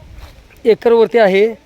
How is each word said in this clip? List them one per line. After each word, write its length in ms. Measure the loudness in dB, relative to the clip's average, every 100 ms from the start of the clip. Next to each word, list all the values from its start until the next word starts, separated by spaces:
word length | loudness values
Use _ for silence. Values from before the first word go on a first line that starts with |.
| -20 -20 -20 -20 -20 -8 -4
एकरवरती 520 | -2 0 0 0 0
आहे. 300 | 0 0 -2 -6